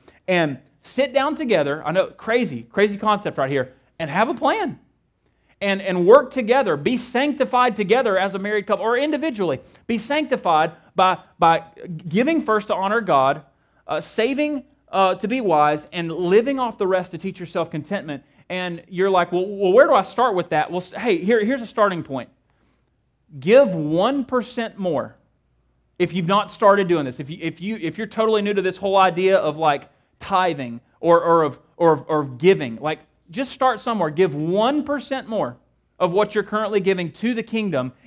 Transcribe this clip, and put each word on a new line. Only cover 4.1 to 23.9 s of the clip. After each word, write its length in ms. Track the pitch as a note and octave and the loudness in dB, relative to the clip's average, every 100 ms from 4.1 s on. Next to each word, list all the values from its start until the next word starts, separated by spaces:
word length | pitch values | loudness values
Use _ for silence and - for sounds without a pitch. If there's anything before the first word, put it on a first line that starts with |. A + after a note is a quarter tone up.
have 180 | E3+ A#3 | -2 -2
a 60 | B3 | 0
plan. 440 | C#4+ G#4+ D#4+ C3+ _ _ _ _ _ _ _ _ | -2 0 -4 -8 _ _ _ _ _ _ _ _
And, 220 | G3 G3 | -4 -2
and 240 | F#3 F#3 F3 | -2 0 6
work 260 | C4+ C4 | 6 6
together. 460 | C4 A3 C4 A3 C#3+ | -4 2 2 2 0
Be 200 | D#3 B3 | 0 -2
sanctified 800 | - B3 D4 C#4+ B3+ B3 B3 G#3+ | -2 -2 -2 -2 0 2 2 0
together 400 | F#3+ A#3+ A#3 F#3+ | 2 2 2 0
as 200 | F#3+ F#3 | 0 -4
a 40 | |
married 280 | G3+ G#3+ G3+ | -4 -4 -2
couple 180 | - G#3+ | -2 0
or 100 | A#3+ | 0
individually. 640 | D4+ D4 D#4 G#3+ F3 C3 - _ - | 0 -2 -4 -2 -4 -4 -10 _ -6
Be 100 | A#3 | -6
sanctified 760 | - D4+ D4+ B3+ F#3 D#3 D#3+ - _ - | -2 -4 -2 -2 2 2 0 -4 _ 0
by, 220 | F#3 E3+ - _ | 2 0 -8 _
by 240 | E3 E3 - - - D#3+ E3 | 2 2 -2 -16 -14 -12 -4
giving 340 | F#3 C4 E4 | 0 2 0
first 260 | A3 G#3+ G3+ | 0 -2 -2
to 80 | F3+ | -2
honor 260 | G3 A3+ | 0 -2
God, 420 | F#3+ C#3 C3 D3+ - _ _ _ - | 2 4 4 0 -8 _ _ _ -8
uh, 140 | D#3 | -8
saving, 640 | E3 - A#3 C#4 D4 C#4+ - _ _ | -6 -2 -2 0 -2 -4 -10 _ _
uh, 240 | F#3 F#3+ F#3 | 0 2 0
to 120 | G3 | -2
be 140 | C4 | -2
wise, 460 | G3+ D3+ D3 D3+ - | 2 4 4 2 -6
and 200 | F3+ E3 | -8 -6
living 480 | D#3+ F3+ G3+ B3 C4+ | -4 2 2 2 -2
off 180 | A#3+ - | -4 -2
the 80 | F#3+ | 0
rest 260 | F#3 F3+ | 0 -2
to 60 | E3+ | -10
teach 220 | F#3+ - | -10 -10
yourself 320 | E3+ F#3 E3 | -8 -6 -4
contentment. 520 | D#3 - G3 D3 C#3+ - _ - | -6 -6 -8 -8 -12 -14 _ -12
And 340 | F3+ F3+ E3 - | -8 -8 -10 -10
you're 200 | F3+ G3 | -2 2
like, 220 | F#3 F3+ | 2 2
"Well, 160 | F3 F#3+ | -2 -4
well, 240 | G3 G3 | -2 4
where 160 | G#3+ E4 | 6 6
do 60 | |
I 100 | A#3 | 4
start 320 | F#3 - B3 F3+ | 2 0 0 0
with 140 | E3+ | 0
that?" 200 | D#3 - | -2 0
Well, 120 | F3 | -4
s-, 100 | - | -8
hey, 260 | - A#3 F#3 | -6 -2 0
here, 260 | F#3+ A#3 | 2 2
here's 200 | G#3 C4+ | 0 -4
a 20 | A3 | -6
starting 380 | - G3+ F3 | 0 0 0
point. 260 | C#3+ C3+ - _ _ _ _ _ _ _ _ _ _ D3 | -6 -10 -10 _ _ _ _ _ _ _ _ _ _ -6
Give 340 | D3 B3+ B3 | 6 6 6
one 520 | E3+ D3+ | 0 -2